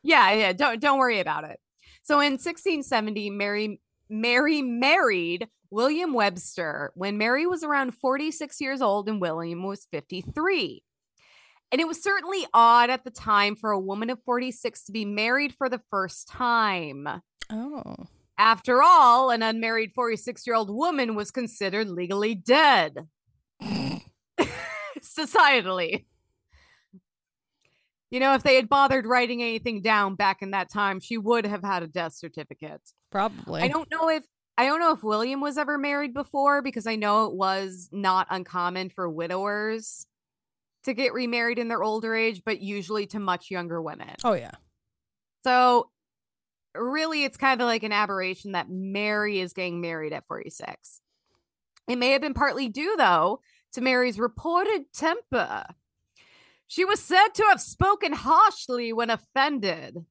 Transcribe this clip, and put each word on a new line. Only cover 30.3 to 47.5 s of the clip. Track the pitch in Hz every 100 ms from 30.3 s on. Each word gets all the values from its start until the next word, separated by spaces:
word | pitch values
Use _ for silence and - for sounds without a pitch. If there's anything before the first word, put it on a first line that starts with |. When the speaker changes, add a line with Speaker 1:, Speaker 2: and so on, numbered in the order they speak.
| 190
Speaker 1:
in | 196
that | 196 180
time, | 208 196 190
she | - 233
would | 208 233 214
have | 208
had | 196 185
a | 165
death | 175 165
certificate. | - 165 160 147 139 151 156 - _ _
Speaker 2:
Probably. | 196 214 196 - 160
Speaker 1:
I | 254
don't | 311 302
know | 320 320
if, | 311 - _ _ -
I | 262
don't | 311
know | 339
if | 311
William | 214 214 240 277
was | 294 277
ever | 285 294
married | 285 285 294
before, | 254 277 269 277 285
because | 269 233 214
I | 220
know | 208 214 220
it | 185
was | 190 190 190 185 180
not | 202 190 185 -
uncommon | 185 180 180 175 180 190
for | - 175
widowers | 156 170 185 202 208 214 226 220 - - _ _ _ _ _ _ _
to | -
get | 233 269
remarried | 254 247 240 233 240
in | 233
their | 233
older | 214 220 226
age, | 226 226 190 220
but | 208
usually | 196 202 175 214 202
to | 214
much | 196 180 -
younger | 185 170 165
women. | 160 - - - 247
Speaker 2:
Oh, |
yeah. | 190 117 - _ _ _ _ _ _ _ _ 254
Speaker 1:
So | 254 247 240 - _ _ _ _ _ _ _ _ -
really, | 240 302 320 311
it's | 277 -
kind | 277